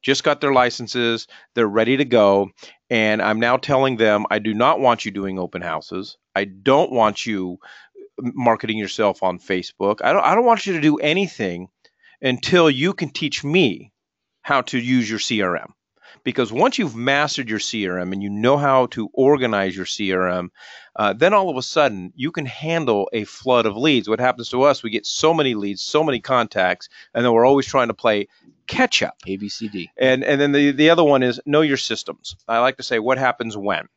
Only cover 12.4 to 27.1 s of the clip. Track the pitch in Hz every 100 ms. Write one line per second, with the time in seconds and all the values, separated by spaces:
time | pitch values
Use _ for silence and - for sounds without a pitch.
12.4 | - 180 165 131 165 - 156 - 147 -
13.4 | 143 170 139 71 - _ _ _ _ _
14.4 | - 139 123 127 120 127 107 110 - 110
15.4 | 92 85 - _ _ _ - - - 123
16.4 | 113 117 233 254 180 113 123 139 147 -
17.4 | 117 107 - 113 98 90 90 98 101 101
18.4 | 120 143 143 131 123 - 104 - 131 147
19.4 | 127 104 95 95 90 - 101 92 92 90
20.4 | 90 _ - - - - 104 104 170 208
21.4 | 190 131 - 165 143 101 92 - 139 170
22.4 | 135 - 156 165 131 104 98 113 101 -
23.4 | 131 123 110 101 156 131 104 110 127 123
24.4 | 113 123 143 131 113 110 - - 156 165
25.4 | 135 107 101 98 - 151 156 123 - 131
26.4 | 110 - 92 90 - - -